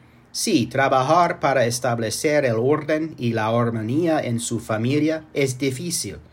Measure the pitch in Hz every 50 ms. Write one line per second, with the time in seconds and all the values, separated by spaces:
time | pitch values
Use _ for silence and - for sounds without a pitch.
0 | - - - - - _ - - - 233 185 131 110 - - 135 135 135 135 131
1 | 127 143 160 175 175 170 - - - 139 131 135 117 117 120 - - 127 117 113
2 | 113 107 - - - 156 151 147 135 123 110 110 120 135 156 151 147 160 156 156
3 | 160 156 - - 123 117 113 113 107 110 113 120 117 117 113 113 107 110 131 160
4 | 180 165 156 143 - 120 117 117 - - 120 107 - - 110 107 113 127 143 151
5 | 151 156 156 156 - - - 156 139 127 127 - 143 131 123 - 175 170 - -
6 | - 101 80 76 - -